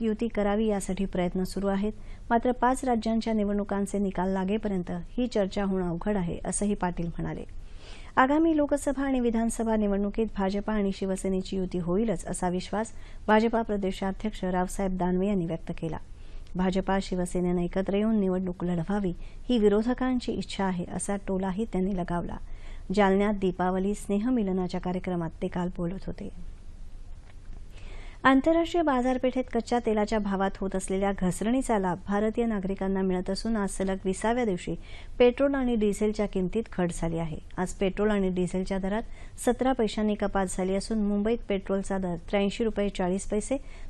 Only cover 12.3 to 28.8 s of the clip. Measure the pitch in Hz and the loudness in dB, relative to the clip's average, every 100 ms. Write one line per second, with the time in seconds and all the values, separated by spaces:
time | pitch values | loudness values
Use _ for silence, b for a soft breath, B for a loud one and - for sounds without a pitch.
12.3 | 180 185 180 - 202 220 B B B - | -2 -2 -2 -2 -4 -4 B B B 2
13.3 | 214 226 226 226 208 190 - 196 196 214 | 4 4 2 0 -2 -2 -2 -4 -2 -4
14.3 | - 190 180 185 - 196 185 180 180 196 | -2 0 0 0 -2 -2 0 2 2 2
15.3 | 202 165 165 - - 165 156 - B B | 0 0 -4 -6 -6 -6 -6 -10 B B
16.3 | B B 175 185 190 185 190 - 185 180 | B B 0 2 2 2 0 0 -2 -2
17.3 | 180 180 180 175 208 190 196 220 214 190 | 0 2 2 0 -2 0 2 2 2 2
18.3 | 185 185 175 175 175 165 208 190 175 B | 2 -2 -2 -2 0 0 0 0 -4 B
19.3 | B - 247 208 202 226 247 254 247 - | B 0 4 6 6 4 2 2 0 0
20.3 | - - - 190 180 175 175 - 202 202 | -4 -4 -2 0 0 -4 -4 -4 -4 -2
21.3 | 190 190 180 226 185 185 185 175 175 - | -2 0 -2 -2 0 0 0 0 -2 -2
22.3 | - B B B B - 190 196 190 202 | -6 B B B B 0 4 6 6 4
23.3 | 202 190 180 180 185 196 208 - 202 233 | 2 0 2 0 2 0 -2 0 0 2
24.3 | 254 196 185 180 180 185 185 185 175 165 | 2 2 0 0 -2 -2 -2 -2 -2 -2
25.3 | - 185 185 180 185 175 190 - 175 190 | -4 -4 -2 -2 -2 -4 -4 -6 -8 -10
26.3 | - - - - - - - - - - | -10 -10 -10 -14 -12 -12 -12 -12 -14 -14
27.3 | - - - - B B B B B 254 | -14 -12 -12 -12 B B B B B 6
28.3 | 269 320 330 330 349 | 6 6 4 4 2